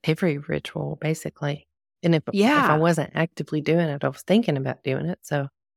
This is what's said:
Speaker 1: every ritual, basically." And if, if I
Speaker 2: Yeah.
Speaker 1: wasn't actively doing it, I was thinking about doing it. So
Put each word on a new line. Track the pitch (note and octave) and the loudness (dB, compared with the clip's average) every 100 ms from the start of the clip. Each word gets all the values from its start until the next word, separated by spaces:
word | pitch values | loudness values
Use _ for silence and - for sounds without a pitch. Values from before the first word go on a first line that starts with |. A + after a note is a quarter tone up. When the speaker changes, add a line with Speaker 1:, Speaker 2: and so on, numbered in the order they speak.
Speaker 1:
every | - D#3+ F3+ C#3+ | -2 0 0 -2
ritual, | D3+ D3+ - D#3 D3 D#3 | -4 -6 -6 -8 -6 -4
basically." | D#3 D#3+ - - C#3+ C#3+ _ _ _ _ | -4 -4 -6 -6 -6 -6 _ _ _ _
And | E3+ D#3+ | 2 2
if, | - | 2
if | |
I | G3 | 2
Speaker 2:
Yeah. | G#3+ D4 A#3 D3+ | 4 4 4 4
Speaker 1:
wasn't | E3 E3 - - | 4 2 -2 -2
actively | E3 - D3+ D3+ | -4 -4 -6 -4
doing | D3 E3+ E3 | 2 2 2
it, | C#3+ | -2
I | C3+ | -4
was | C3+ | -4
thinking | - G3+ A3 C#3 | 2 2 2 -2
about | C3 C3 | -2 -6
doing | - C3+ D#3 | -4 -2 -4
it. | F#3 | -6
So | - D3 C#3 - _ | -4 -4 -4 -10 _